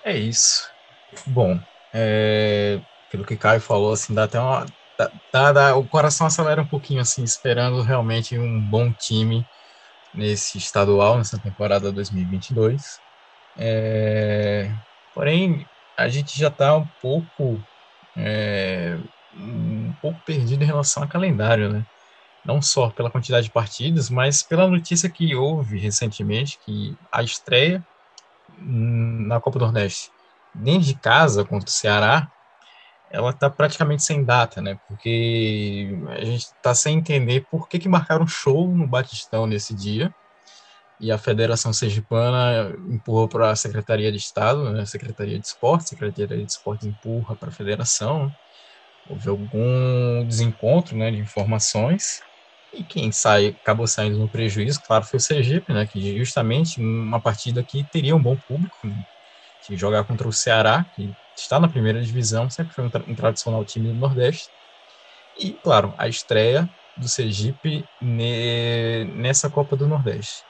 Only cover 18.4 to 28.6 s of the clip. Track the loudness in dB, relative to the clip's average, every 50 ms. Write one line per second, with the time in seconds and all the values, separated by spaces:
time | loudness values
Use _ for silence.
18.4 | -2 -2 -2 -2 -2 -2 -2 -2 -4 -4 -4 -6 -8 -12 -16 _ _ _ -20 -16
19.4 | -12 -10 -6 -4 -4 -2 -2 -4 -4 -6 -8 -6 -6 -8 -8 -6 _ -4 -2 -2
20.4 | 0 0 0 2 2 2 2 0 0 -2 -2 -4 -4 -4 -2 0 0 2 2 2
21.4 | 4 2 4 4 2 0 -2 -4 -6 -8 _ _ _ _ _ _ _ _ _ _
22.4 | _ -2 -2 0 0 0 2 2 0 0 0 -2 -4 -2 -2 -4 -2 2 2 2
23.4 | 2 2 0 -2 -2 -2 -6 -6 -2 0 0 0 0 0 0 2 2 2 2 0
24.4 | 0 0 2 4 4 4 4 2 0 0 -2 0 0 -2 -2 0 0 0 2 2
25.4 | 0 0 0 0 -2 -2 -4 -4 -2 -2 -2 -2 -2 -4 -4 -4 -4 -2 -2 -2
26.4 | -2 -4 -8 -12 _ -8 -8 -6 -6 -8 -10 -12 -14 _ -4 -4 -4 -4 -6 -10
27.4 | _ 2 4 4 4 4 2 -2 -6 _ _ _ _ _ _ -20 _ _ _ _
28.4 | _ -20 -20 -16